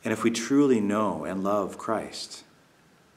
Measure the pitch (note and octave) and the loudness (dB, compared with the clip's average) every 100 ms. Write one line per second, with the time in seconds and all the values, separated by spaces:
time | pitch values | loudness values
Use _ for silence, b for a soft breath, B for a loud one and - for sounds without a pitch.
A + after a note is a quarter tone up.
0 | A2+ A2 A#2 A#2 - C#3 C#3+ A#2+ G2+ G#2 | -2 0 0 0 2 4 6 4 4 0
1 | G#2+ E2 D2+ F#2+ F#2+ G#2 F#2 - - A2 | 0 -2 -6 -4 0 0 -2 -6 -4 -4
2 | D2 - - - - _ _ _ _ _ | -4 -10 -12 -14 -20 _ _ _ _ _
3 | _ | _